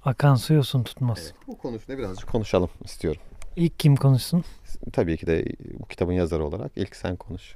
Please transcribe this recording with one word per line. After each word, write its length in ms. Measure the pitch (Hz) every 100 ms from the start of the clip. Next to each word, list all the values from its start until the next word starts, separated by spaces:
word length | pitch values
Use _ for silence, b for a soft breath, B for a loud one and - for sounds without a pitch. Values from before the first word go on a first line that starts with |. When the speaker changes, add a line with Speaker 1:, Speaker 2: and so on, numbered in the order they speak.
Speaker 1:
Akan 300 | 139 123 143
su 200 | 131 -
yosun 280 | 156 131 131
tutmaz. 360 | 113 - 127 110
Speaker 2:
Evet, 120 | - - -
bu 120 | 240
konusunda 400 | 135 113 - 135
birazcık 300 | 104 92 -
konuşalım 420 | 113 104 95 87 -
istiyorum. 380 | - - 85 76 - - - -
Speaker 1:
İlk 220 | 170 -
kim 160 | 151 139
konuşsun? 480 | 135 127 - 175 - b - - -
Speaker 2:
Tabii 240 | - 90 82
ki 100 | 85
de 180 | 80 - - 50 -
bu 60 | -
kitabın 260 | - 87
yazarı 320 | 90 85 82
olarak 280 | 76 87 139 -
ilk 200 | 95 -
sen 200 | 92 90
konuş. 380 | - - -